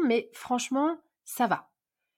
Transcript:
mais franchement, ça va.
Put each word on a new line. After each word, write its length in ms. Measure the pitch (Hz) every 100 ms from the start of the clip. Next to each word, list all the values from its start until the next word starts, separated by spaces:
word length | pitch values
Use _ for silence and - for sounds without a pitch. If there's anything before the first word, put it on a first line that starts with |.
mais 260 | 294 233 -
franchement, 640 | - - 247 - 262 302 330 _ _ -
ça 220 | - 233
va. 240 | 165 - _ _ _ _